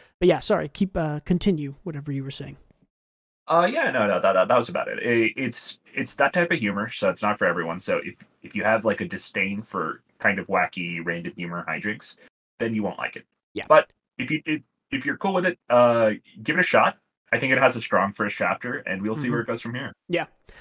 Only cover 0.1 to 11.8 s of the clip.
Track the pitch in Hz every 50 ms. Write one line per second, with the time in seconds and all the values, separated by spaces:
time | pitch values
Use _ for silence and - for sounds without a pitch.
0.1 | _ _ 185 180 160 - - - 208 165 156 147 - - 196 190 - 180 160 151
1.1 | 147 151 - - 180 170 - 208 180 151 143 139 139 - _ 180 151 143 147 147
2.1 | 139 139 135 135 - - 139 139 139 - _ _ _ _ _ _ _ _ _ _
3.1 | _ _ _ _ _ _ _ 147 160 170 180 202 269 330 277 - 139 120 107 101
4.1 | 92 90 - 98 95 92 92 104 123 120 117 - 85 71 - - 53 - - 120
5.1 | 120 117 113 107 - 131 131 120 - - - - - - _ _ - 135 131 -
6.1 | - - - - - 175 170 170 175 135 113 101 98 98 107 117 - - 104 92
7.1 | 90 - 107 104 107 - 104 90 85 87 80 82 85 90 - 101 87 71 - 90
8.1 | - _ - _ _ _ - - - 101 95 110 113 110 104 110 98 - 95 85
9.1 | 98 101 - - - 104 95 98 101 104 110 - - 92 80 78 - - _ _
10.1 | _ _ - 101 95 98 85 - 95 90 87 - - 92 87 87 85 82 80 87
11.1 | 85 85 85 85 - 87 87 85 87 85 - 80 80 73